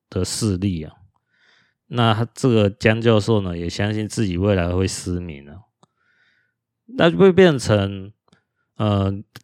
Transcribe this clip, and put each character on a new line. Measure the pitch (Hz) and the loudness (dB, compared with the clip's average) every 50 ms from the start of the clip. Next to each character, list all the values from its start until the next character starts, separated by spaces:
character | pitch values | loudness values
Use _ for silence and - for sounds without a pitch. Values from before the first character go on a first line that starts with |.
| _ - | _ -10
的 | - 95 90 | -6 -6 -6
视 | - - - 113 107 95 | -6 -4 -4 -2 -2 -2
力 | 87 98 101 90 80 76 | -2 -2 -2 -4 -4 -8
啊。 | - - _ _ _ _ _ _ _ _ _ _ _ _ _ _ _ _ _ _ - | -12 -16 _ _ _ _ _ _ _ _ _ _ _ _ _ _ _ _ _ _ -8
那 | - 120 117 113 107 | -2 0 2 2 2
他 | 110 117 - | 0 -2 -6
这 | _ - - 131 | _ -2 0 2
个 | 117 110 104 101 | 4 4 2 2
江 | 98 - - 113 110 117 | 0 0 0 0 0 2
教 | 117 117 110 107 | 2 2 2 2
授 | 101 - 113 104 | 2 2 0 0
呢， | 98 92 85 85 | 0 -4 -6 -6
也 | 87 87 | -6 -6
相 | - - 101 104 | -4 -4 -4 -4
信 | 107 107 107 98 | -4 -4 -6 -6
自 | - - 113 | -4 -4 -2
己 | 95 87 | -2 -2
未 | 85 98 104 101 | 0 0 2 2
来 | 92 85 87 | 2 0 0
会 | 90 92 95 | -2 -2 -2
失 | 92 - - - 92 87 87 | -2 -4 -6 -8 -6 -6 -6
明 | 90 85 76 69 71 71 | -8 -10 -14 -16 -18 -20
啊。 | 76 98 - _ _ _ _ _ _ _ _ _ _ _ _ _ _ _ _ _ _ _ _ _ _ _ _ | -20 -20 -20 _ _ _ _ _ _ _ _ _ _ _ _ _ _ _ _ _ _ _ _ _ _ _ _
那 | - 240 262 - 170 | -10 -2 0 2 2
就 | 165 170 | 4 4
会 | 190 196 | 4 6
变 | 175 180 185 175 147 123 | 6 6 6 4 4 2
成， | - - 107 104 98 98 98 98 95 104 - _ _ _ _ _ _ _ _ _ _ _ _ | 0 0 0 0 0 -2 -6 -8 -12 -16 -18 _ _ _ _ _ _ _ _ _ _ _ _
呃， | - 110 104 101 98 98 98 98 98 - _ - - | -4 -2 0 2 2 0 0 -2 -4 -8 _ -20 -20